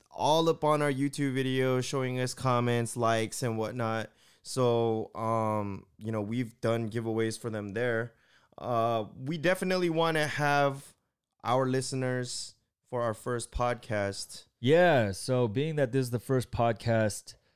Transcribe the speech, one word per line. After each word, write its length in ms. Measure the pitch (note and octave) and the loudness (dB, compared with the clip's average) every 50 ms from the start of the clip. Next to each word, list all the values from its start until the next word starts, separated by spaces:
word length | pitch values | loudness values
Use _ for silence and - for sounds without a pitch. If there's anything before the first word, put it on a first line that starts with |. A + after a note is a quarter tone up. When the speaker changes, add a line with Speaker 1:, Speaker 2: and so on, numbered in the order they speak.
| _ _ | _ _
Speaker 1:
all 380 | - - G#2 C#3 D#3 E3 E3 E3 | -6 -2 2 4 4 4 4 2
up 160 | D#3+ - - | 2 2 2
on 180 | D3+ D3+ D3 D3 | 2 2 4 2
our 100 | D3 C#3 | 0 0
YouTube 420 | C3 C#3 C#3+ C#3 - C#3+ C#3 B2+ | 0 -2 -2 -2 -2 -2 0 0
videos, 500 | C3+ C3 C3 C3 C3 C3 C3 B2+ B2+ B2+ | 0 0 0 0 2 2 2 2 0 -2
showing 340 | - D3 C3+ B2+ B2+ B2+ B2+ | -2 -2 -2 -2 -2 -2 -2
us 140 | B2+ B2 - | -4 -4 -6
comments, 600 | - - C3 B2 A#2+ A#2+ A#2+ A#2+ A#2+ A#2 A#2 - | -4 0 2 2 2 2 2 2 0 0 -2 -2
likes, 460 | B2 A#2 A2+ A2+ A2+ A2+ G#2+ - - C3 | 0 0 2 2 2 0 -2 -4 -4 -4
and 160 | A#2 A2+ A2 | -4 -2 -2
whatnot. 520 | A2 G#2 A#2 B2 A#2 A2+ A2+ A2+ G#2+ - - _ _ _ _ _ _ | -4 -4 -4 -4 -2 -2 -2 -2 -4 -6 -12 _ _ _ _ _ _
So, 680 | - - C3 B2+ A#2+ A#2 A#2 A#2 A2+ A2+ A2 G#2 - - | -8 -2 0 2 2 4 4 2 2 2 0 -2 -6 -6
um, 720 | - A2+ A2+ A2+ A2+ A2 G#2+ G#2+ G#2+ G#2 G2+ G2 - - - _ - | -6 -2 0 0 0 0 0 0 -2 -4 -4 -8 -10 -14 -18 _ -10
you 120 | G#2+ A2+ A2 | -8 -4 -4
know, 100 | G#2+ G#2 | -2 -2
we've 360 | G#2 A2+ B2 B2 A2 - _ | -2 -2 -4 -4 -4 -6 _
done 280 | - A2+ A2+ A#2 A#2 G#2+ | -2 0 0 0 -2 -4
giveaways 480 | G#2+ A#2+ A2+ A2+ A2 A2+ A2+ A2 G#2+ - | -4 -4 -4 -2 0 0 0 -2 -2 -6
for 120 | - A#2+ | -8 -8
them 240 | G#2+ G#2+ G#2 G2+ F#2+ | -6 -6 -8 -6 -4
there. 400 | A2+ B2 B2 A#2 A2+ A#2 A#2+ - _ _ _ _ _ _ _ _ | -4 -2 0 0 -2 -4 -6 -10 _ _ _ _ _ _ _ _
Uh, 480 | - D#2+ A#2+ A#2+ A2+ A#2 A#2 A#2 A2+ G#2+ - - - C3 | -12 -6 -2 0 0 2 2 0 -2 -4 -6 -10 -10 -8
we 140 | C3 E3+ E3 | -6 -6 -2
definitely 520 | C#3+ F3 F#3 - F#3+ F#3 F#3 F#3 F3+ E3+ | 0 0 0 2 0 -2 0 0 0 0
wanna 360 | D#3+ D#3+ E3 E3 D#3+ D#3 D3+ | 2 2 2 2 2 0 0
have 560 | D3 - C#3+ D3 C#3+ C#3+ C#3+ C#3+ C#3 C3+ C#3 - - - _ _ _ _ _ _ _ _ _ - | 0 0 0 0 2 4 4 2 2 0 -4 -10 -18 -20 _ _ _ _ _ _ _ _ _ -2
our 220 | A2+ B2 C3 C3 | 0 2 2 2
listeners 880 | B2+ B2+ C3+ C3 - C3+ C3 C3 B2+ B2+ B2+ B2 B2+ - - - - - _ _ _ _ _ _ _ | 2 0 0 -2 -2 -4 -4 -2 -2 -2 -4 -4 -6 -8 -10 -10 -12 -16 _ _ _ _ _ _ _
for 120 | B2+ A#2+ A#2+ | -4 -2 0
our 120 | A#2 G#2+ | -2 -2
first 380 | - - B2 B2 A#2 A2+ - - | -4 -4 -4 -4 -4 -4 -6 -4
podcast. 920 | - A#2+ A#2+ A#2+ A#2 - - A2 G#2 G2+ G2 F#2+ - - - - - - _ _ _ | 0 0 0 0 -2 -4 -4 -2 0 0 -2 -4 -6 -10 -12 -14 -18 -20 _ _ _
Speaker 2:
Yeah, 520 | A#2 B2 D3+ E3+ F3+ F3 D#3 B2+ A2 G2+ F#2 | 2 4 6 8 8 8 6 6 4 2 -2
so 340 | - - - B2+ B2+ B2 | -4 -2 0 2 2 2
being 300 | A2+ G2+ C3 D3 D#3+ D#3+ | 2 0 -2 -2 -2 0
that 160 | D3 C#3 A#2 A#2+ | 0 0 2 2
this 80 | C3+ C3 | 0 0
is 80 | A#2+ | 0
the 80 | B2 A2+ | -2 -4
first 320 | - - C3+ B2+ A#2+ - | -2 0 0 0 0 -2
podcast, 840 | - - A#2 A#2 A2+ - - A#2 A2+ A2+ A2 G#2+ - - - - - - _ _ _ | -2 0 2 2 2 0 0 2 2 4 2 2 0 -4 -10 -16 -20 -20 _ _ _